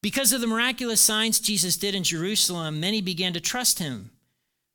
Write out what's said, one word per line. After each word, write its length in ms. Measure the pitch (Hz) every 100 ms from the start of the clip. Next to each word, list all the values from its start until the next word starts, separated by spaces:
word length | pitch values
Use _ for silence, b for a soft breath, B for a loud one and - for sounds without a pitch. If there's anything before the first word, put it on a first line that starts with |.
"Because 300 | 208 269 262
of 80 | 254
the 60 | 233
miraculous 540 | 220 247 262 247 214
signs 400 | - 214 220 220
Jesus 360 | - 208 175 165
did 180 | 202
in 100 | 196
Jerusalem, 760 | 170 170 175 214 - 175 160 151
many 200 | 175 220
began 320 | 185 170 185
to 80 | 170
trust 380 | - 247 247 -
him. 320 | 165 117 101 _ _ _ _ _ _